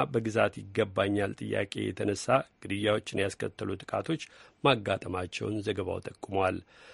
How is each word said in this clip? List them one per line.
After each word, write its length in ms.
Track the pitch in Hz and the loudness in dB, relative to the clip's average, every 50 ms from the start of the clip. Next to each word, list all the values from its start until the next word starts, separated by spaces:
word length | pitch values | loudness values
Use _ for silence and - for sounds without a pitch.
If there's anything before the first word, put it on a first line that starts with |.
| 135 | 4
በግዛት 480 | - 131 117 110 113 104 110 107 101 - | 2 0 0 0 2 4 4 4 4 2
ይገባኛል 760 | - 101 95 98 110 107 98 98 101 98 101 101 104 101 98 104 - | -4 -10 -4 0 0 0 2 2 2 2 4 2 2 0 0 -2 -6
ጥያቄ 360 | 110 107 104 104 104 101 - 113 | -6 -2 -2 -2 -2 -2 -4 -4
የተነሳ 460 | 104 101 92 - 107 104 101 - - - 127 139 - - _ _ | -4 -4 -2 0 0 0 0 0 2 2 2 2 2 -2 _ _
ግድያዎችን 600 | - - 98 101 101 104 107 110 - - - 101 | -8 -6 -4 0 2 2 2 2 0 -2 -2 0
ያስከተሉ 480 | 98 98 - - 107 95 - - 104 98 98 101 | 0 0 -2 -4 -6 -6 -6 -6 -4 -4 -4 -6
ጥቃቶች 440 | - - - 104 - - 165 147 - - - - - - _ _ - | -6 -4 -2 -2 0 -2 -4 -4 -6 -12 -18 -20 -20 -20 _ _ 4
ማጋጠማቸውን 960 | 139 131 113 101 104 98 95 - 87 92 92 90 90 - - 107 104 104 107 | 4 4 4 2 -2 -2 -2 -2 -4 -4 -4 -4 -6 -6 -4 -4 -2 -2 -2
ዘገባው 380 | 101 110 101 98 95 92 90 92 - | -2 -2 -2 -2 -2 -2 -4 -4 -6
ጠቁሟል። 540 | - - - - - 95 95 95 92 90 90 - _ - - - - | -10 -12 -12 -10 -2 0 2 4 4 2 0 -6 _ -20 -20 -20 -20